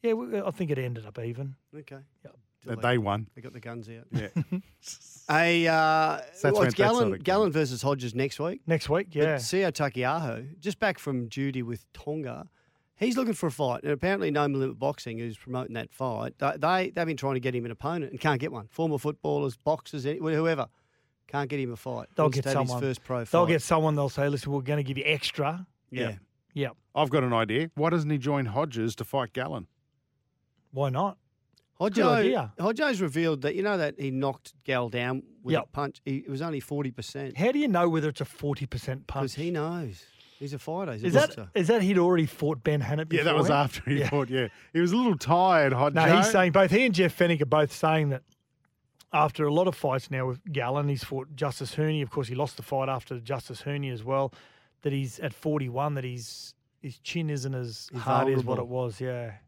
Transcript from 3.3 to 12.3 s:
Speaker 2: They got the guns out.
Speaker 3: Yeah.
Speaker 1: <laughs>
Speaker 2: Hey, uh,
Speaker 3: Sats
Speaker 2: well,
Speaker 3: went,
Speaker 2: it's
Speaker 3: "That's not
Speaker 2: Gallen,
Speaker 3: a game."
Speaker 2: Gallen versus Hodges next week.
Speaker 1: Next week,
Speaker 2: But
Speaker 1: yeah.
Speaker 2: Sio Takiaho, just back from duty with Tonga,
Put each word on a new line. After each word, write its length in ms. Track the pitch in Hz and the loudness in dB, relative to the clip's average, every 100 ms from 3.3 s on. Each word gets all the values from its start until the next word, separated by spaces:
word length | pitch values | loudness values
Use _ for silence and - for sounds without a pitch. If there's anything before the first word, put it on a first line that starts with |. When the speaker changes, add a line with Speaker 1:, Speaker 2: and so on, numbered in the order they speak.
Speaker 2:
They 60 | - | -14
got 140 | 120 | -18
the 40 | 120 | -16
guns 280 | 117 117 107 | -14 -14 -14
out. 160 | 113 - | -18 -6
Speaker 3:
Yeah. 160 | - 104 - - | -6 -4 -4 -4
Speaker 1:
<laughs> 60 | 185 - _ - - - - - | -6 -8 _ -18 -18 -20 -20 0
Speaker 2:
Hey, 400 | 151 170 170 165 | 2 4 4 4
uh, 40 | 160 156 156 156 151 131 | 4 4 4 2 -2 -8
Speaker 3:
Sats 80 | - | -2
Speaker 2:
well, 80 | 147 | 2
Speaker 3:
went, 120 | 208 131 | 4 4
Speaker 2:
it's 80 | |
Speaker 3:
"That's 40 | 120 | 4
not 60 | 202 233 | 2 4
Speaker 2:
Gallen, 100 | 220 | 2
Speaker 3:
a 20 | |
game." 100 | 135 | 0
Speaker 2:
Gallen 300 | 143 190 208 | 0 2 4
versus 300 | 151 147 123 | 2 0 0
Hodges 320 | 135 139 123 117 | -2 -2 -4 -4
next 240 | 135 - | -4 -4
week. 220 | 160 196 - | -6 -6 -2
Speaker 1:
Next 220 | 160 - | -2 2
week, 200 | 160 175 | -2 0
Speaker 2:
But 40 | 151 | 0
Speaker 1:
yeah. 140 | 156 147 | 2 0
Speaker 2:
Sio 340 | 117 185 190 | 0 0 0
Takiaho, 880 | - 143 120 127 156 151 110 135 175 | 0 -2 0 0 0 -2 -6 -10 -10
just 220 | 190 196 | -8 0
back 180 | 214 180 | 0 0
from 300 | - 131 117 | -4 -4 -4
duty 340 | 135 139 131 | -4 -4 -2
with 220 | 120 117 _ | -6 -8 _
Tonga, 560 | - - 156 135 | -14 -8 -8 -8